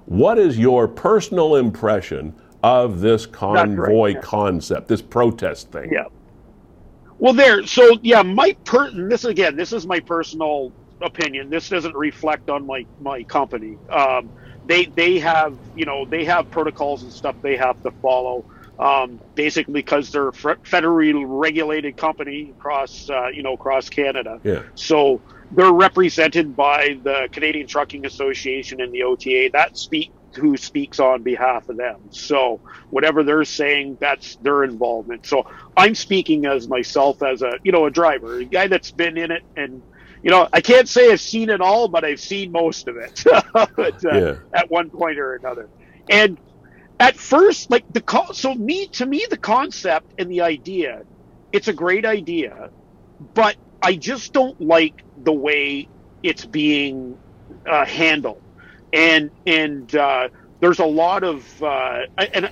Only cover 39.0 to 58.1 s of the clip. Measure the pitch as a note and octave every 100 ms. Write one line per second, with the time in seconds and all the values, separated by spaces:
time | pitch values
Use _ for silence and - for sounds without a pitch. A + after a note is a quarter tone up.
39 | E3+ E3 E3 E3+ - D#3 C#3 B2+ - _
40 | - - - F#3 D#3+ E3+ - B3 B3 B3
41 | B3 F#3 - A3+ A3 G3+ F#3 A3 A3 E3+
42 | D3 C#3+ - G3 F#3+ E3+ E3 - - A#2+
43 | A#2 - A#4 - - A3+ G#3+ - F3 -
44 | E3 A#2+ E2 C#2 - F3 E3+ E3+ E3 E3
45 | E3 D3 C3+ B2+ B2+ A#2+ G#2+ _ _ -
46 | - G#3 G#3 E3+ _ _ - - _ -
47 | C4 - - D4 G4 - - A#3+ - A3+
48 | - A#3+ F4 - C4+ B3 G#3+ F#4 G4 -
49 | B3+ D4 A#4 - - B3 D4 - F#3 D#3+
50 | - - F3+ F3 E3+ D3 E3+ F#3+ C#3+ A2
51 | - _ - - _ G3+ A3 D3+ F3 G3
52 | A3 G#3+ D#3+ E3+ A#2+ - - _ _ _
53 | _ - C#3+ A3 G#3+ - _ - F#3 F3+
54 | F#3 C4 - C#4+ C4 C4+ D#3+ E3 D#3+ -
55 | - C#3+ C#3+ D3+ D3 D3 C#3+ C#3+ C#3+ -
56 | - _ E3+ - - D#3 D3+ D3 C#3+ C3
57 | B2+ B2+ - - - - - D3+ C3+ -
58 | D#3+